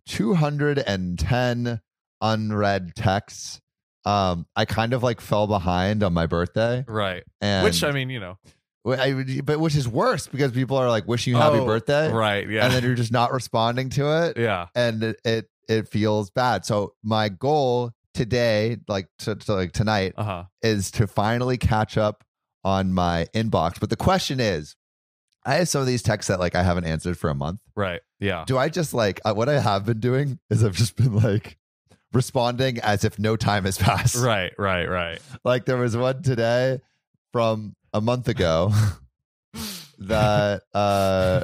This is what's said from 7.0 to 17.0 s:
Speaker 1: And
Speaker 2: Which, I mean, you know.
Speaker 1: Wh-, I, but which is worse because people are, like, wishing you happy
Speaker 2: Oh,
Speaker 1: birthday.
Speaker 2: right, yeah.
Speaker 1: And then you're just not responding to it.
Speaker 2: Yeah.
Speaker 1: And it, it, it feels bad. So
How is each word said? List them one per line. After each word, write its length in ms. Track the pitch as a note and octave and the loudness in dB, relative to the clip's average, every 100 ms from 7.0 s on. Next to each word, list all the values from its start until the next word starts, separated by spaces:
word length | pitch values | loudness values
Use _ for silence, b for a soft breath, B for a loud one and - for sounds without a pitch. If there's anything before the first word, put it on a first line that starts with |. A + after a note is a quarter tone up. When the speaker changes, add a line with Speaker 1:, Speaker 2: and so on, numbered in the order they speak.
| G2 F2+ - - | -4 -6 -12 -6
Speaker 1:
And 220 | G2+ G2 | -2 2
Speaker 2:
Which, 220 | - E2+ | 2 0
I 80 | D#3 | -2
mean, 180 | C#3+ C3 | -2 -4
you 80 | B2+ | -8
know. 200 | F2+ G2 - b _ _ | -12 -16 -20 b _ _
Speaker 1:
Wh-, 140 | A2 C3 | -4 0
I, 420 | C3 C3 C3 C3+ | 0 0 -4 -4
but 180 | C#3 D3+ | -2 0
which 160 | D#3+ D3 | 0 0
is 100 | A#2+ | 0
worse 400 | A#2+ A#3+ - - | 0 0 -2 -4
because 240 | C3+ C#3+ | -2 0
people 260 | B2 B2+ C3+ | 0 0 0
are, 120 | B2 | 2
like, 180 | A2 - | 0 0
wishing 280 | A#2 B2+ | -2 2
you 40 | A#2+ | 4
happy 200 | D3+ C#3+ | 4 4
Speaker 2:
Oh, 80 | G#2+ | 2
Speaker 1:
birthday. 440 | A2+ C#3+ C#3+ D#3 | -2 0 0 2
Speaker 2:
right, 380 | A2+ G#2+ G2+ G#2 | 0 0 0 -2
yeah. 140 | G#2+ | 0
Speaker 1:
And 100 | B2 | 2
then 80 | B2+ | 2
you're 120 | B2 B2 | 0 0
just 160 | A2+ | 0
not 180 | B2 A#2+ | 0 0
responding 580 | C3 - A#2 A#2 B2 C3 | -2 -2 0 0 -2 -4
to 340 | C#3 C#3+ D#3 | -2 0 0
it. 120 | E3+ A#2 | 0 0
Speaker 2:
Yeah. 300 | A#2 F#2 F2 | -2 -2 -4
Speaker 1:
And 300 | B2 A#2+ A2 | -2 0 0
it, 160 | A2 G#2+ | -4 -2
it, 260 | A#2 A2+ - _ - | -2 -2 -4 _ -2
it 200 | A2 - | -2 0
feels 420 | G#2+ G#2+ G#2+ G2 | 0 2 0 -2
bad. 320 | B2+ B2 G2+ | -2 0 0
So 300 | - G#2 G2 _ | -2 -2 -2 _